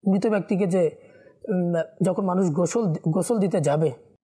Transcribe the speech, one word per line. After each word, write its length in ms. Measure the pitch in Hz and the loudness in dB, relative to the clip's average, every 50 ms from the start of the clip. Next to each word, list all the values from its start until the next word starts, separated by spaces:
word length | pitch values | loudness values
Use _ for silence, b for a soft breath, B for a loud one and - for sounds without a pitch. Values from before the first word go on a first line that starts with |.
| - | 2
মৃত 220 | 196 190 202 - | 2 0 2 2
ব্যক্তিকে 400 | 226 214 202 - - 214 180 208 | 2 0 0 0 -2 0 0 0
যে, 160 | 180 180 185 170 151 - B B B B B B B B B - - | 0 2 2 2 0 -2 B B B B B B B B B -6 -4
উম, 240 | 196 180 175 175 170 165 160 - - - | -2 -2 0 0 0 -2 -2 -4 -4 -2
যখন 220 | 165 185 180 - 196 | -2 0 0 0 -2
মানুষ 260 | 185 180 185 196 175 | -2 0 0 0 0
গোসল, 440 | 143 170 175 165 - 233 226 180 156 - - 160 | 0 0 -2 0 0 -2 -2 -2 -2 -2 -2 -2
গোসল 300 | 160 190 160 - 240 220 | 0 0 0 0 0 0
দিতে 220 | 190 185 160 185 | 0 0 0 0
যাবে 300 | 143 151 143 156 160 147 127 - - - _ _ | 0 0 0 2 0 -2 -2 -6 -18 -20 _ _